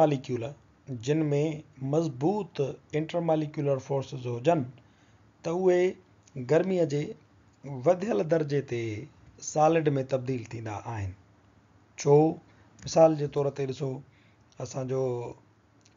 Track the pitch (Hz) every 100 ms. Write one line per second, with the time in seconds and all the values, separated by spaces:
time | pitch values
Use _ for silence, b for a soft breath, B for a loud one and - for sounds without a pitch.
0 | 151 135 - 120 117 - _ _ - 123
1 | 120 156 151 143 156 151 - - 135 156
2 | 165 123 156 208 180 - 131 - _ 151
3 | 160 175 165 156 147 156 143 131 - 139
4 | - 135 123 120 139 170 127 - b b
5 | b b b _ 165 180 185 180 185 -
6 | _ _ _ 135 123 160 185 180 156 147
7 | 180 - _ _ _ _ 139 131 143 180
8 | 214 208 160 165 143 143 123 120 113 107
9 | 147 - - - - 156 156 165 151 135
10 | 131 131 123 123 110 117 113 101 117 110
11 | 95 95 _ _ _ _ _ _ _ -
12 | 139 147 160 165 - b b - - 165
13 | 160 151 147 147 139 131 135 131 139 131
14 | - b b b _ - - 135 131 131
15 | 131 120 123 - _ _ _ _ _